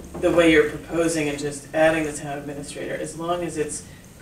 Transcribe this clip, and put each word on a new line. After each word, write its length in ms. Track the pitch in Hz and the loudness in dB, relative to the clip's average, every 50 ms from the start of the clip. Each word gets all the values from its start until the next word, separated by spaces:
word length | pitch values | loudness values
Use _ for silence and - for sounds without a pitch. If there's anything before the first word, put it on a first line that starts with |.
| - - - 170 | -16 -14 -10 -2
the 100 | 170 175 | 0 2
way 200 | 156 170 170 165 156 | 4 6 6 8 8
you're 160 | 151 151 151 | 6 6 4
proposing 580 | - - - - 160 165 165 160 160 156 147 147 | 2 -8 -10 -6 -2 0 0 2 2 0 0 -2
and 100 | 143 139 | -2 -2
just 340 | 147 143 139 - - - 151 | -4 -6 -6 -8 -12 -4 2
adding 300 | 156 156 160 160 160 156 | 4 4 4 4 2 0
the 80 | 147 147 | -2 -6
town 260 | 151 156 147 143 147 | -8 -8 -8 -8 -8
administrator, 560 | 139 147 143 143 139 - - 151 - - 135 | -8 -10 -10 -10 -12 -12 -10 -10 -8 -8 -6
as 240 | - - 156 - 156 | -6 -6 -8 -8 -8
long 240 | 165 170 175 175 175 | -4 -2 -2 -2 -2
as 140 | 160 147 | -4 -2
it's 280 | 151 151 147 - - - - - - - - - - | -2 -4 -4 -4 -10 -12 -14 -18 -20 -20 -20 -20 -20